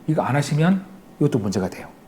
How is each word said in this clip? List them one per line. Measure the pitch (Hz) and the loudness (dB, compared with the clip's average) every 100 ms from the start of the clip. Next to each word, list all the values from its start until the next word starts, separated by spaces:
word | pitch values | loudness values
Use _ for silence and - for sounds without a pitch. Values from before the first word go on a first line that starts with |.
| - | -2
이거 | 156 | -2
안 | 98 143 | 0 0
하시면 | 139 147 165 190 - - - - | 0 2 2 2 -2 -18 -20 -2
이것도 | 147 127 | 0 2
문제가 | 101 95 92 | 0 -2 -4
돼요. | - - - | -6 -16 -20